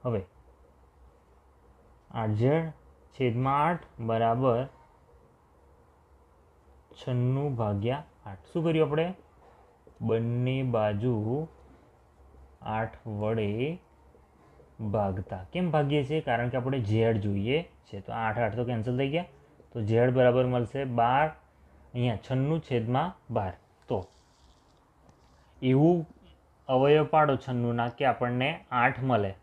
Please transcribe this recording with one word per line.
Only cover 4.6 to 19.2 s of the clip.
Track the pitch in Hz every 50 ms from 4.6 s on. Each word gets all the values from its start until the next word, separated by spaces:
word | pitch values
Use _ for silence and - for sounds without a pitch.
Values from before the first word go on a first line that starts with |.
| 135 - - - - - _ _ _ _ - - - _ _ _ _ _ _ _ _ - - _ _ _ _ _ _ _ - _ _ _ _ _ _ _ _ _ _ - - - _ _ - -
છન્નું | - 131 123 123 123 123 131 135 143 147 131
ભાગ્યા | 117 113 104 101 101 101 117 131 147 160 - _ _ -
આઠ. | 104 101 - -
શું | - - 175 160
કર્યું | 165 160 160 156
આપણે? | 139 147 156 165 180 185 - - _ _ - - - - - - _ _ _ _ - - -
બંને | 113 113 113 113 117 117 120 123 123 127 131 135 135 127
બાજુ | 117 113 107 107 104 101 113 127 120 107 107 110 123 147 160 160 - - - - - - - _ _ _ _ _ _ _ - - - - - - - _ - 110 110
આઠ | 110 113 110 - - - 117 107 104
વડે | 107 107 113 113 107 101 101 113 127 151 170 180 _ _ - _ _ - - - _ _ _ _ - - - - - - - - 110 104
ભાગતા. | 98 110 101 98 95 95 95 - 98 92 95 -
કેમ | - 175 180 175
ભાગીએ | 156 156 143 139 147 151 139
છીએ? | 127 151 160
કારણ | 156 139 120 117 123 123
કે | 123
આપણે | 131 120 135 131 135
ઝેડ | 110 101 107 110 113 113 113
જોઈએ | 107 98 104 101 98 98 113 135 160 175 - - - _
છે. | - - 98
તો | 95 - 117
આઠ, | 117 113 110 107 120
આઠ | 117 107 104
તો | 117 120
કેન્સલ | 120 123 110 107 123 123
થઈ | 127 139 135
ગયા. | 143 170